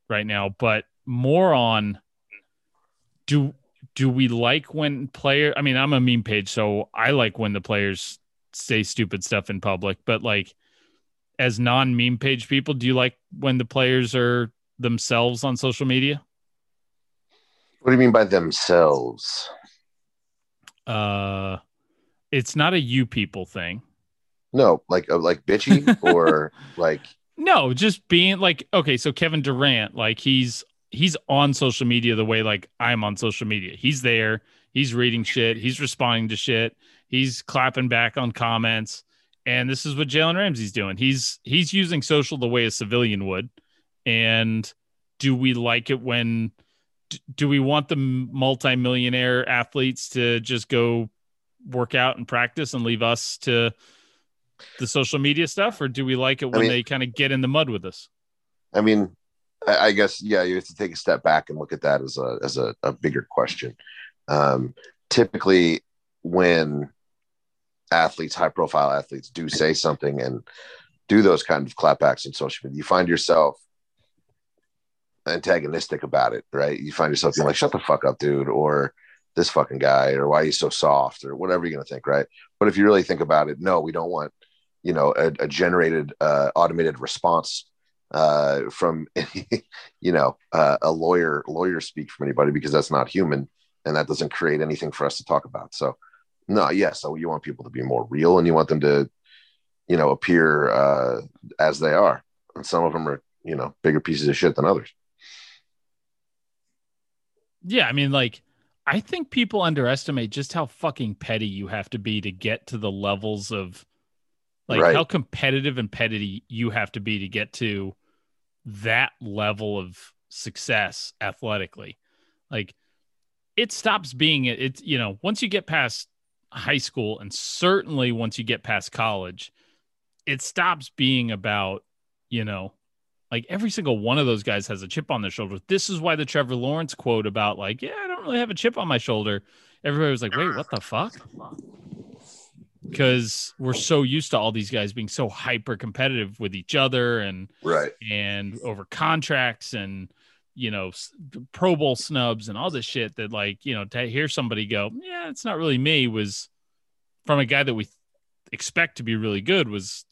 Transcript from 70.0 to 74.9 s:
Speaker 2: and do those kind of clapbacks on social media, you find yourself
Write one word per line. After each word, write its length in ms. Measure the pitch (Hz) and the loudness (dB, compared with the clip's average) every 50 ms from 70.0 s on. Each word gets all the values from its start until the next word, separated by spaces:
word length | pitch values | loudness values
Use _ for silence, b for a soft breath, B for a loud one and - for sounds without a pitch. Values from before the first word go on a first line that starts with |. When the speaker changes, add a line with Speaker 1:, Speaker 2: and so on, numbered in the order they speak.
| - 71 69 69 | -2 -4 -2 -2
Speaker 2:
and 220 | 64 64 64 58 - B B B B B B B B B B _ _ - | -4 -4 -6 -6 -10 B B B B B B B B B B _ _ 4
do 140 | 101 110 104 | 6 6 8
those 200 | 95 85 76 - | 8 6 4 4
kind 240 | - 82 71 69 | 0 0 0 0
of 100 | 64 - | -4 -6
clapbacks 500 | - - 76 71 - 73 69 62 - - | 2 4 4 4 6 4 2 2 2 -4
on 60 | 69 67 | -12 -8
social 340 | - 71 67 - - - 69 | -6 -6 -6 -6 -8 -12 -10
media, 100 | 69 73 | -10 -8
you 40 | 73 | -2
find 240 | - 92 90 90 85 | 2 2 2 4 4
yourself 520 | 85 82 - - 85 80 78 71 - _ _ _ _ _ _ _ _ _ _ _ _ _ _ _ _ _ _ _ _ _ _ _ _ _ _ _ | 2 0 2 4 4 6 4 4 2 _ _ _ _ _ _ _ _ _ _ _ _ _ _ _ _ _ _ _ _ _ _ _ _ _ _ _